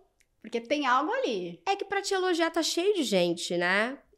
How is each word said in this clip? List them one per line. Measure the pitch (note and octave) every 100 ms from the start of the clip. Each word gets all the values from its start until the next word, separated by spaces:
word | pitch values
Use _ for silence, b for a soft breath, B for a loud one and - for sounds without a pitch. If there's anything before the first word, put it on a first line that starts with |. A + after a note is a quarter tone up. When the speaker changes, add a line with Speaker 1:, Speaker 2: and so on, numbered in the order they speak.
| _ _ _ _
Speaker 1:
porque | A3 A#3
tem | A#3 D4 C4+
algo | B3+ D4+
ali." | C5 A4+ G3+ F3 F3 -
Speaker 2:
É | G4
que |
pra | - G4
te | G4
elogiar | F#4+ F#4 E4+ E4
tá | E4
cheio | D4+ E4+ F#4+
de | G4+
gente, | A#3+ G3 F3 E3+ - F3
né? | F3 G3 A#3 C#4 _